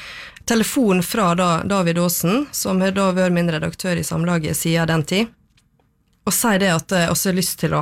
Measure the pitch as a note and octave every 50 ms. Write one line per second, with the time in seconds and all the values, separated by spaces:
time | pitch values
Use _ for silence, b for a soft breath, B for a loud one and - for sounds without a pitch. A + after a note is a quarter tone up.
0 | B B B B B B B B - - A#3 A3+ G#3 - - C#4+ B3 G#3 F#3 F#3
1 | E3+ - - A#3 G3+ F3 E3+ F3+ F#3 F3 E3 E3 - - G3+ G3 F3+ E3+ E3 F3
2 | F3 F3+ E3+ - - E3 G3+ C4+ D4 C#4 - - - G3+ F#3+ F#3 F#3 G3 F#3+ G3
3 | G3 F#3+ F3+ F#3 F#3 F3+ F3 E3+ F3 E3+ D#3+ D3+ E3 E3 E3 - - F#3 E3+ E3+
4 | D#3 - E3+ D#3+ E3 F3 F3 E3 D#3 D#3 D3 - - E3 E3 E3 E3 D#3+ E3 D#3+
5 | D3 - F3+ G3 A3+ A3+ - _ _ _ _ _ _ _ _ _ _ _ _ _
6 | _ _ _ _ _ G#3 - - - A#3 G3+ F#3 G3 F#3+ E3 D#3+ - - G3 F3+
7 | E3+ E3+ E3+ - - G3 F3+ F#3 E3+ - - - - D3+ D#3 D3+